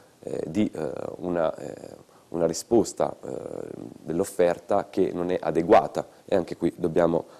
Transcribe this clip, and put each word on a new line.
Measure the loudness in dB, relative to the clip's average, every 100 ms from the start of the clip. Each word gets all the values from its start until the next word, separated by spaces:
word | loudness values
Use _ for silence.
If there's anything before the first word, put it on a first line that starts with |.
| -20 _
eh, | -10 -6 -4
di, | 0 0
eh, | -2 -6 -6 -8 -8
una, | -4 0 0 -2
eh, | -10 -12 -16 -18 -20 -20 _
una | 0 0
risposta, | 0 2 4 4 0 -4 -4
eh, | -10 -10 -10 -12 -12 -14 -14 -12
dell'offerta | -4 -2 -2 2 2 2 0 -2 0
che | 0 0
non | 0 -2
è | -2
adeguata, | 0 0 6 6 6 -2 -8 -12
e | -2 0
anche | 0 -2
qui | -2 0
dobbiamo | 0 4 4 2 -2 -10